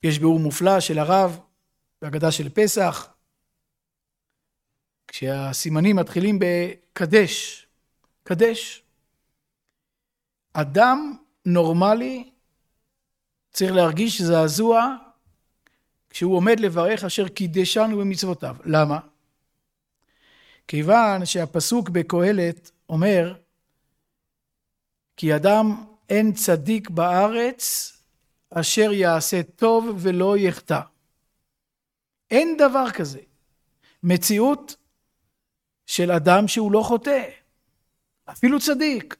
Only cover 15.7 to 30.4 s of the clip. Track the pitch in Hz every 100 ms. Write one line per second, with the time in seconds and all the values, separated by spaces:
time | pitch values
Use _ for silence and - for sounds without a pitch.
15.7 | _ _ _ _ - 175 185 185 226 202
16.7 | 170 175 220 185 - 190 - 180 165 180
17.7 | 220 220 208 196 190 190 170 139 127 165
18.7 | 156 147 147 - _ _ _ _ _ _
19.7 | _ _ _ _ _ _ _ _ _ -
20.7 | 151 151 226 220 190 175 185 160 170 -
21.7 | 240 180 175 165 175 180 208 170 170 _
22.7 | _ _ 160 190 190 170 185 _ _ _
23.7 | _ _ _ _ _ _ _ _ _ _
24.7 | _ _ _ _ _ 160 151 175 214 214
25.7 | 214 - _ _ 208 220 - - 165 143
26.7 | 226 - 170 175 180 208 226 240 254 -
27.7 | - - _ _ _ _ _ _ 170 156
28.7 | - 214 202 180 165 151 185 165 _ 226
29.7 | 226 226 202 185 180 190 208